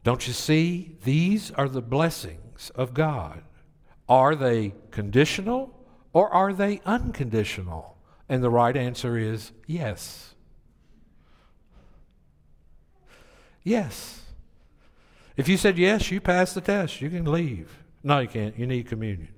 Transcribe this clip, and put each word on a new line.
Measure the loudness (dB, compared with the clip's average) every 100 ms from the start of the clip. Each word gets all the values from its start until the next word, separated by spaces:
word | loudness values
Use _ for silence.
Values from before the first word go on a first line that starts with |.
Don't | 2 0
you | -2
see? | -4 2 2 2 -2 -8 -6
These | 0 2 4 0 -2
are | -4 -2
the | -4
blessings | -2 0 0 -2 -12 -14 -18 -18 -12
of | -6 -4
God. | 0 0 -2 -8 -12 -20 -20 -20 _ _ -18 4
Are | 6 6
they | 4 2 2 0 -6 -10
conditional | -8 2 4 4 2 -4 -4 -6 -14 -20 -20 _
or | 4 6
are | 4 2
they | 2 0 0
unconditional? | -2 -2 -2 -4 -2 0 0 -4 -8 -10 -14 -20 _ _ -4
And | 0
the | 4
right | 4 4 2
answer | -2 -4 -4 -2
is | -2 -6 -10 -18 -10
yes. | -6 -6 -8 -12 -16 -20 _ -20 -20 _ _ _ -20 _ _ _ _ _ _ _ -20 -20 -20 _ _ _ _ _ _ _ -20 _ _ _ -20 -20 _ _ _
Yes. | 0 0 0 -8 -16 -18 -18 -20 -20 _ _ _ _ _ _ _ -10
If | -4 2
you | 4
said | 4 4
yes, | 2 2 0
you | -2
pass | 2 2 2
the | 0
test. | -2 0 -2 -6
You | -6
can | -4
leave. | 0 0 -2 -6 -12 -20 -20 _
No, | 0 0
you | 0
can't. | -4 -4 -4
You |
need | -4 -4 -4
communion. | -6 -4 -6 -10